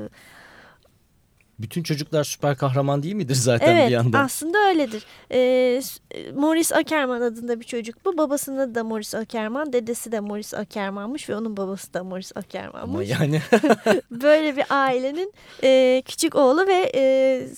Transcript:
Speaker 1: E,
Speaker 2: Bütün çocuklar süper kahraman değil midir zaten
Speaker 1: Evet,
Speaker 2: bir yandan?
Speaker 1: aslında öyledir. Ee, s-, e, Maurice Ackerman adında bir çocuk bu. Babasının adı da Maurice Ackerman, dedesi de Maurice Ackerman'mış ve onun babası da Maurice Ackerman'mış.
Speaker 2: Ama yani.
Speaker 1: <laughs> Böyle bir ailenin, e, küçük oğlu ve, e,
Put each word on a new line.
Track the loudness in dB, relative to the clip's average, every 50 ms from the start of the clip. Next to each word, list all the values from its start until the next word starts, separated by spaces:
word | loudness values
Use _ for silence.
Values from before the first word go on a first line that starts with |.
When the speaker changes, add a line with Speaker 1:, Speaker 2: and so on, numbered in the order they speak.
| -12
Speaker 1:
E, | -14 -16 -20 -20 -20 -20 -20 -20 -20 -20 -20 -20 -20 _ _ _ _ _ _ _ _ _ _ _ _ _ _ _ _ _ -14
Speaker 2:
Bütün | -12 -8 -6 -6 -4
çocuklar | -4 -4 -4 -4 -2 -2 -2 -2
süper | -2 -4 -2 -2 -2 0
kahraman | 0 0 0 0 0 0 0 0 -2 -2
değil | -4 -4
midir | -4 -2 -2 0
zaten | 0 2 2 2 4 4 4 6
Speaker 1:
Evet, | 6 6 4
Speaker 2:
bir | 4
yandan? | 2 2 2 2 2 2
Speaker 1:
aslında | 0 -2 -6 -4 -2 0 2 2 4
öyledir. | 4 2 0 -2 -4 -8 -14 -16 -20 -20 -10 -4
Ee, | 0 0 2 4 4 4 2 2 2 0 -4
s-, | -6 -12 -16 _ -16
e, | -14 -12 -12 -8 -4
Maurice | -2 0 2 2 2 2 2 2
Ackerman | 0 0 0 0 -2 -2 -2 -2 -2
adında | -2 -4 -4 -6 -6 -6 -6 -6
bir | -6
çocuk | -8 -8 -8 -8 -8 -12 _ -4
bu. | -2 0 0
Babasının | 0 0 0 -2 -4 -4 -4 -2
adı | -2 -2 -2
da | -4 -4
Maurice | -4 -4 -6 -6 -6 -8 -8
Ackerman, | -8 -6 -6 -6 -6 -4 -4 -6 -4 -2 -2
dedesi | -2 -2 -2 -6 -8 -8 -6 -6
de | -6
Maurice | -6 -6 -8 -10 -10 -10 -10
Ackerman'mış | -10 -10 -8 -6 -6 -6 -6 -6 -8 -8 -8 -8 -8 -8 -8
ve | -6
onun | -6 -6 -6 -6
babası | -6 -6 -6 -6 -8 -10 -10 -10
da | -8 -8
Maurice | -8 -10 -10 -12 -12 -12
Ackerman'mış. | -14 -12 -12 -12 -12 -12 -12 -12 -12 -10 -6 -6 -4 -4 -2
Speaker 2:
Ama | -2 0 0
yani. | 0 0 -2 0 2 2 4 4 4 2
Speaker 1:
<laughs> | 2 2 2 0 0 0 -6
Böyle | -6 0 2 4 4 4 4 2 0
bir | -2 -2 0
ailenin, | 0 0 2 2 0 0 -2 -2 -4 -4 -6 -6 -8 _ -20 -20 -6 0 4
e, | 6 6 8 6 6 4 2 0
küçük | -4 -4 -2 -2 0 2
oğlu | 4 4 6 6 4 4
ve, | 4 4 4 2 2 2
e, | 2 4 4 4 4 4 4 2 0 -2 -8 -12